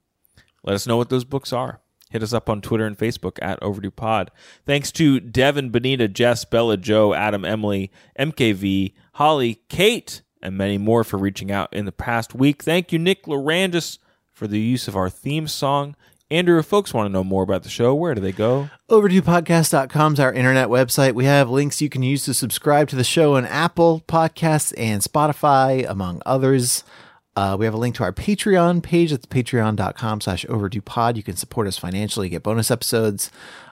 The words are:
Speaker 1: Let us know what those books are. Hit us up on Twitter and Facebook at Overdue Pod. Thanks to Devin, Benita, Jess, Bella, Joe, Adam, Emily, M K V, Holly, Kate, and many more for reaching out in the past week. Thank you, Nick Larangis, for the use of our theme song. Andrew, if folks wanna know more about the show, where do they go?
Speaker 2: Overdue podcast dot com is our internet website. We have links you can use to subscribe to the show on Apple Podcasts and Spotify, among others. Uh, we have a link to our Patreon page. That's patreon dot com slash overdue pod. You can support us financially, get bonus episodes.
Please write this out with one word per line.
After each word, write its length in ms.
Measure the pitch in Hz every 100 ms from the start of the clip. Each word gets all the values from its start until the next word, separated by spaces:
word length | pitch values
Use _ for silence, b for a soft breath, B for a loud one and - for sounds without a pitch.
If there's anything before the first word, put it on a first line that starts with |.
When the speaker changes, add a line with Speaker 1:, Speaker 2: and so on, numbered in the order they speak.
| _ _ _ b b _
Speaker 1:
Let 100 | -
us 120 | 101 123
know 100 | 117
what 140 | 120
those 140 | 127
books 280 | 123 139 -
are. 280 | 123 127 110 _ _ _
Hit 120 | 110
us 100 | 110
up 160 | 117 -
on 100 | 104
Twitter 240 | - 113 110
and 120 | 104
Facebook 400 | 113 - 92 -
at 220 | 92 -
Overdue 280 | 101 98 98
Pod. 400 | - 110 107 90 b b b -
Thanks 260 | 143 139
to 260 | - 156 131
Devin, 520 | 120 127 135 143 127
Benita, 380 | 117 131 135 110
Jess, 360 | 95 120 117
Bella, 320 | - 117 117 104
Joe, 380 | 90 107 107
Adam, 280 | 80 107 101
Emily, 460 | 90 110 104 101 95 b b -
M 160 | 147
K 200 | - 117
V, 420 | 95 98 95 95 b b
Holly, 460 | - 151 151 120 107 -
Kate, 520 | 156 208 226 - - _ _
and 140 | 92 95
many 200 | 98 101
more 260 | 107 117
for 120 | 110 98
reaching 320 | 98 95 98
out 220 | 101 -
in 120 | 101 101
the 60 |
past 420 | - - 117 113
week. 280 | 120 139 143
Thank 300 | - 175 170
you, 60 | 165
Nick 260 | 175 190
Larangis, 720 | - 143 139 170 190 175 - - _ _ _
for 160 | _ 107
the 140 | 104
use 280 | 113 123 -
of 80 | 98
our 120 | 92
theme 360 | - 135 156 151
song. 460 | - 139 143 143 143 b b -
Andrew, 280 | 160 175 170
if 80 | 151
folks 260 | 208 196
wanna 140 | 120 104
know 140 | 95
more 180 | 95 95
about 200 | 95 92
the 60 | 107
show, 240 | - 120
where 200 | 143 175
do 60 | 117
they 120 | 95
go? 360 | 98 110 135 143 B -
Speaker 2:
Overdue 320 | 214 202 185
podcast 480 | 165 175 165 165 156
dot 180 | 147 131
com 240 | 151 156
is 80 | 147
our 120 | 131
internet 340 | 127 127 131 120
website. 460 | 123 123 - 131
We 100 | 117
have 240 | 135 143 123
links 320 | 131 143 -
you 80 | 147
can 140 | 131
use 220 | 127 139 -
to 80 |
subscribe 540 | 123 117 - 151 147 147
to 80 | 131
the 80 |
show 320 | 120 170 147 139
on 100 | 117
Apple 560 | 135 170 - 170 160 -
Podcasts 680 | 165 160 - 160 151 - -
and 240 | 110 101
Spotify, 840 | - 151 151 - 147 139 135 131 120
among 320 | 98 92 87 -
others. 580 | 131 131 135 123 - B B B B _
Uh, 220 | - 98 98
we 60 |
have 80 | 113
a 60 | 107
link 160 | 120
to 80 | 117
our 100 | 92
Patreon 720 | - - 208 214 185 170 175
page. 280 | - 170 170
That's 140 | 139 -
patreon 500 | 131 123 120 110 104
dot 180 | 95 -
com 240 | 113 104
slash 220 | - 92 -
overdue 320 | 113 98 101
pod. 340 | - 120 117 117
You 40 |
can 140 | - 104
support 300 | - - 98
us 100 | -
financially, 500 | 90 95 104 - 92
get 120 | 82
bonus 280 | 104 113 107
episodes. 600 | 117 - 117 110 101 - B B B B